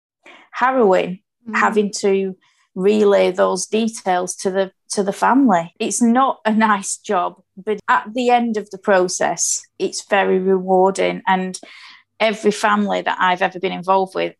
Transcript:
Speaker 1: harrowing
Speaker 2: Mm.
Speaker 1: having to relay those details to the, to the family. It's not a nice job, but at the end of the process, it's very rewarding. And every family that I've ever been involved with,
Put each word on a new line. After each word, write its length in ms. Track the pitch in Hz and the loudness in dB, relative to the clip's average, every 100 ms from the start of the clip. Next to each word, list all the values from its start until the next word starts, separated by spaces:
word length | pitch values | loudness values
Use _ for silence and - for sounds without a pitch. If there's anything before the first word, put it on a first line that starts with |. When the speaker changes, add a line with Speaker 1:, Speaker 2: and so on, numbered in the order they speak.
| _ _ - - _ | _ _ -20 -20 _
Speaker 1:
harrowing 680 | - 254 262 208 180 175 185 _ _ 233 | -2 0 4 4 4 0 -6 _ _ -8
Speaker 2:
Mm. 120 | 214 | -2
Speaker 1:
having 340 | 208 202 202 - | 0 2 0 -2
to 400 | 202 196 190 185 _ _ _ | 0 0 0 -6 _ _ _
relay 560 | - 190 214 202 196 185 | -2 2 4 4 4 2
those 360 | 185 196 190 - | 2 0 0 -2
details 680 | 214 226 226 - 180 185 - | -2 -2 -4 -2 -2 -2 -6
to 140 | 196 | -4
the, 220 | 190 190 - - | -2 -4 -6 -8
to 100 | - | -4
the 100 | 196 | -4
family. 600 | - 190 247 269 175 170 - | 0 2 4 4 4 0 -6
It's 220 | 220 - | -6 0
not 400 | 233 240 269 - 220 | 2 2 0 -2 -2
a 80 | |
nice 420 | 214 220 202 190 - | 2 2 0 -4 -10
job, 460 | - 190 180 180 _ | -4 -2 -4 -8 _
but 260 | - 202 202 - | -12 -8 -6 -2
at 280 | 247 214 | -2 -2
the 160 | 226 240 | -4 2
end 260 | 240 240 214 | 2 2 -4
of 140 | 208 | -8
the 80 | 190 | -6
process, 840 | - 190 180 - 156 165 - - - - | 2 2 2 0 -4 -2 -4 -6 -10 -6
it's 300 | 190 - - | -6 -6 -2
very 300 | 202 190 190 | 0 2 0
rewarding. 800 | 185 190 185 185 190 190 180 175 - | 0 0 2 2 2 2 -2 -2 -2
And 340 | 185 185 185 - - - - _ - | -2 -2 -10 -16 -20 -20 -20 _ -4
every 320 | 220 208 208 | -2 0 -2
family 520 | 196 220 208 202 180 | 0 0 0 0 -2
that 160 | 170 - | -2 -2
I've 220 | 185 180 | 0 0
ever 180 | 190 180 | -2 -4
been 120 | 185 | -6
involved 420 | 180 175 190 185 | -4 0 0 0
with, 220 | 170 170 - | -4 -6 -4